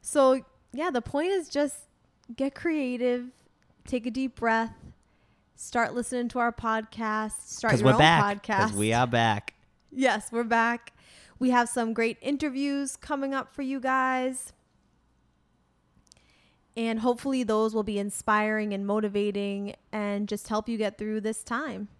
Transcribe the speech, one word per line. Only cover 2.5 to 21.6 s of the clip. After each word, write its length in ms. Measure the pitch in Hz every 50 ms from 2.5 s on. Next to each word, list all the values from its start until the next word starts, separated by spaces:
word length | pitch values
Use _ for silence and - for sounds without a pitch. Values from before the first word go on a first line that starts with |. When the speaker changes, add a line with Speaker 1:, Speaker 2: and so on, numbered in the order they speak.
| -
Speaker 1:
creative, 720 | - - 339 320 311 277 247 247 240 247 247 247 247 247 254 - _ _ _ _ _ _ _ _ _ _
take 200 | - - 247 220
a 60 | 247
deep 240 | 214 262 262 262 -
breath, 380 | - 233 233 226 226 226 226 - - - - - _ _ _ _ _ _ _ _ _ _ _ _
start 380 | - - - - 240 233 - -
listening 340 | 240 233 - 254 247 240 233
to 100 | - 247
our 120 | 233 240
podcast, 960 | 226 - - 226 220 220 220 - - 220 226 214 214 214 214 214 - - -
start 240 | - - - - 226
Speaker 2:
'Cause 100 | - -
Speaker 1:
your 80 | 208 -
Speaker 2:
we're 40 | 214
Speaker 1:
own 60 | 226
Speaker 2:
back, 440 | 151 160 170 160 202 208 202 202 -
'cause 280 | - 214 190 202 220
Speaker 1:
podcast. 40 | 208
Speaker 2:
we 180 | 101 104 - 113
are 140 | 120 127
back. 460 | 120 120 117 117 113 107 101 - - _ _ _ _ _ _ _ _
Speaker 1:
Yes, 400 | - 247 262 254 208 214 208 -
we're 120 | 233 233 240
back. 500 | 220 233 233 226 233 240 233 - - _ _ - - - - - - -
We 140 | - 262 254
have 180 | 247 247 240 226
some 240 | - 247 233 226 226
great 240 | 233 226 220 220 _
interviews 760 | - 269 285 269 311 302 254 269 277 285 277 277 277 269 -
coming 380 | - - - 302 277 269 269 269
up 180 | 269 254 - _
for 80 | -
you 180 | 277 262 269 269
guys. 760 | 240 262 262 262 262 262 262 254 254 262 262 262 - - - _ _ _ _ _ _ _ _ _ _ _ _ _ _ _ _ _ _ _ _ _ _ _ _ _ _ _ _ _ _ _ - _ _ _ _ _ _ _ _ _ _ _ _
And 240 | 226 226 226 226 226
hopefully 440 | 220 254 240 240 - 277 269 254 247
those 300 | 208 220 214 220 220 220
will 100 | 226 208
be 160 | 202 208 202
inspiring 720 | 202 208 196 - - - 214 214 214 214 214 214 214 208 202
and 120 | 196 196
motivating 880 | 202 208 214 214 208 196 208 208 208 196 202 202 202 202 196 202 202 - _ _ _
and 360 | - 214 208 202 202 202 208 202
just 180 | 208 208 -
help 220 | - 226 214 220 -
you 80 | 233
get 200 | 214 220 202 208
through 240 | - 208 214 214 214
this 220 | 202 220 220 - -
time. 440 | - 240 240